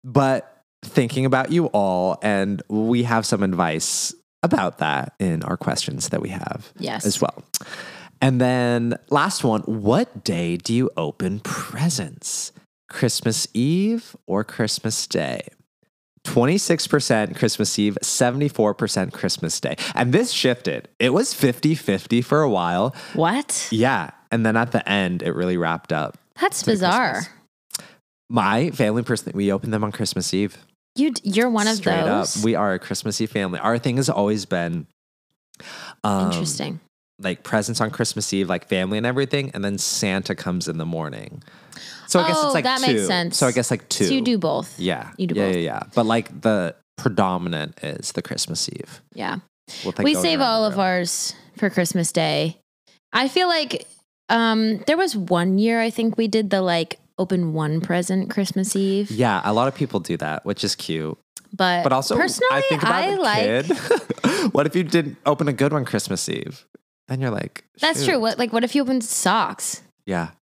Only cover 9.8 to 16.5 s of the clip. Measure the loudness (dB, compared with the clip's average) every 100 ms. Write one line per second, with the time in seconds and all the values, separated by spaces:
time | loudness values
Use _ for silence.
9.8 | 4 4 2 -4 -4 -2 -2 -4 0 0
10.8 | 0 -2 -6 -2 -4 -4 -6 -8 -8 -2
11.8 | 0 0 -6 -10 -8 -8 -8 -14 _ _
12.8 | _ -2 0 2 0 -2 -2 0 2 2
13.8 | 2 0 -6 -20 -4 -2 -2 -2 -2 -2
14.8 | -2 -4 -4 -2 -2 -4 -10 _ _ _
15.8 | _ _ _ _ 0 2 4